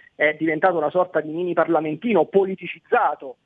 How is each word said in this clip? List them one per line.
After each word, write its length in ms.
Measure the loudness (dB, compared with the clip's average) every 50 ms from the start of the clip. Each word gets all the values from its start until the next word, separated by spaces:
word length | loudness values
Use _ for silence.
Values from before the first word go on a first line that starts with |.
| _ _ _
è 180 | 0 0 0 0
diventato 440 | 0 -2 -2 -2 2 2 2 2
una 120 | 2 -2 0
sorta 320 | 0 0 0 0 -2 -4
di 80 | -4 -4
mini 240 | -6 -6 -4 -2 0
parlamentino 720 | 0 2 2 2 0 0 -2 -6 -4 -2 0 2 2 2
politicizzato 1120 | 4 2 2 2 2 -4 -8 -10 -14 -14 -12 _ -2 0 2 2 0 -2 -4 -10 -16 -16 _ _